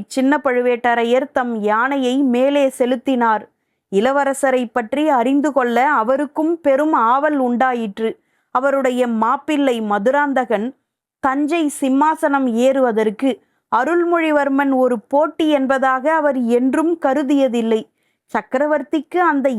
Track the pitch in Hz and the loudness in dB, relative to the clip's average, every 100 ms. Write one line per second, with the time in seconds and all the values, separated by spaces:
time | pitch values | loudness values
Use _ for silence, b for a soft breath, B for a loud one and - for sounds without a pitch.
0 | 202 262 262 294 277 247 247 233 240 233 | -4 -2 0 0 0 0 0 0 0 0
1 | 233 254 262 269 247 226 208 214 262 277 | 2 0 0 -2 -4 -2 0 0 0 0
2 | 247 269 277 240 269 285 269 - 247 254 | 0 0 0 2 2 2 0 0 -2 -2
3 | 277 254 226 214 - _ _ _ _ 196 | -2 0 0 0 -4 _ _ _ _ 0
4 | 247 277 269 262 269 254 233 254 220 277 | 2 2 0 0 0 0 -2 -4 -4 -2
5 | 302 254 240 285 294 269 247 233 269 277 | 0 2 2 0 0 0 0 2 2 0
6 | 220 269 294 - 320 330 285 269 311 302 | 0 -2 -2 -2 -2 0 0 0 2 2
7 | 226 262 302 285 247 240 262 247 220 202 | 2 2 0 0 0 0 0 -2 -6 -4
8 | 220 - _ _ _ 254 277 277 262 247 | -6 -6 _ _ _ -2 0 0 0 0
9 | 240 220 226 277 294 294 277 233 214 202 | -2 0 0 -2 -2 0 0 -2 -2 0
10 | 214 285 294 262 247 208 233 - _ _ | 0 0 0 -2 -2 -2 -4 -10 _ _
11 | _ _ 269 269 294 339 294 - 269 269 | _ _ -2 -2 -2 0 -2 -2 0 2
12 | 302 311 302 277 262 220 262 269 254 220 | 2 0 0 0 0 2 2 2 0 0
13 | 220 202 269 - _ _ _ 220 262 349 | -2 -2 -4 -4 _ _ _ -2 0 0
14 | 339 339 320 294 277 269 277 262 254 240 | 0 0 0 0 0 0 0 2 0 -2
15 | - 285 320 302 311 285 262 269 262 262 | -2 0 0 0 0 0 0 0 0 0
16 | 285 320 294 262 233 240 262 311 320 339 | 0 0 0 -2 0 0 2 0 0 -2
17 | 269 269 269 285 262 233 226 220 - _ | 0 0 0 0 2 0 0 -2 -4 _
18 | _ _ _ 226 - 262 294 302 285 320 | _ _ _ -6 -4 -4 -2 -2 -2 -6
19 | - 349 339 285 269 | -2 0 0 2 0